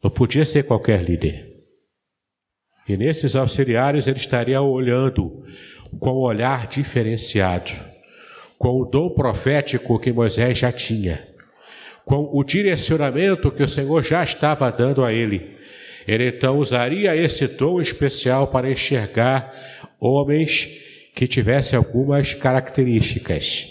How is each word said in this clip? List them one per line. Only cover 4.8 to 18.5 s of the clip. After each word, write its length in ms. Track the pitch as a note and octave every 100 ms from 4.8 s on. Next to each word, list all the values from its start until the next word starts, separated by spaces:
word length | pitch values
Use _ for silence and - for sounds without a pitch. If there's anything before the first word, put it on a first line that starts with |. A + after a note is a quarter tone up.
| B2+ B2 C3 C3 F2+ - - - - - - -
com 120 | -
um 100 | C3
olhar 440 | B2+ G#2+ B2 C3+ A2
diferenciado, 1040 | - C#3+ B2+ A2 A2+ - G#2+ F#2+ F2+ - - - - _ - - - - _
com 200 | B2+ B2+
o 60 | B2+
dom 240 | C3+ F3
profético 880 | - C3 A2 C3+ C#3+ C#3+ B2 - A#2
que 160 | -
Moisés 460 | A#2 A2+ - A#2+ B2
já 120 | B2
tinha, 560 | A#2+ - A2+ F#2 D#2 - - _ _ - - - - -
com 240 | C#3 D3
o 120 | C#3+
direcionamento 1040 | C#3 F3+ G3+ E3+ - D#3+ C#3+ C3 F#3+ F#3+ D3
que 140 | -
o 40 | C#3
Senhor 360 | - C#3 D#3+
já 200 | - E3
estava 480 | D#3+ - D3 D3+ C3
dando 320 | A2+ B2 C3+
a 80 | B2+
ele. 480 | A2+ A2+ G2+ D#2+ - - - - - -
Ele 220 | A2 B2
então 280 | A#2+ C3+ C#3
usaria 580 | C#3+ B2 A#2+ E3+ G3+ D#3
esse 320 | E3 - C#3
dom 320 | - C#3+ F3+
especial 680 | D3 - C#3+ - C3 B2+
para 240 | C#3